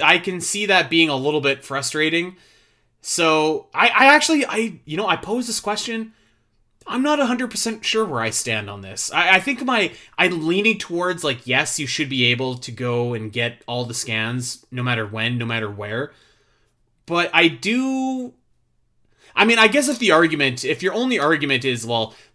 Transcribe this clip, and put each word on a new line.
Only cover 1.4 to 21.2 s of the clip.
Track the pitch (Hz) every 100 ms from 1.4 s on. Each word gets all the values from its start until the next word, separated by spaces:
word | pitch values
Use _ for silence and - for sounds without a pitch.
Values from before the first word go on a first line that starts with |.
bit | 143 135
frustrating. | - 139 131 151 156 165 180 185 _ _ _ _ _ _
So | - - 165 156 156 151 - 147
I, | 226
I | 214 269 294
actually, | 294 311 262
I, | 214 226 165 -
you | 156
know, | 208
I | 165
pose | - 233 247
this | 220
question. | 208 208 - 226 220 _ _ _ _ _ _ _ -
I'm | 247
not | 285 302
a | 254
hundred | 247 254
percent | - 226 220 -
sure | 220 214
where | 127
I | 113
stand | - - 110 101
on | 101
this. | 95 95 -
I, | 151 175 190
I |
think | 185 262
my, | 262 240 180 - - -
I'm | 180 170 156
leaning | 185 214 -
towards, | - 175 180 175
like, | 151 123 -
yes, | 127 151 -
you | 127
should | - 143
be | 131 120
able | 120 127 127
to | 127
go | 120 123 120 120
and | 117 110
get | 117 117 113 -
all | 120 120
the |
scans | 120 - 110 110 123 123 - _
no | 127
matter | 123 117 107
when, | 110 113 120
no | 117
matter | 113 107
where. | 101 104 110 147 _ _ _ _ _ _ _ _ _ -
But | 170 175 165
I | 170
do, | 135 185 240 262 262 262 262 247 - _ _ _ _ _ _ _ _ _ -
I | 214
mean, | 233
I | 220
guess | 277 269
if | 254
the | 220
argument, | 160 165 151 135 123 131
if | 151
your | 185 185
only | 254
argument | 226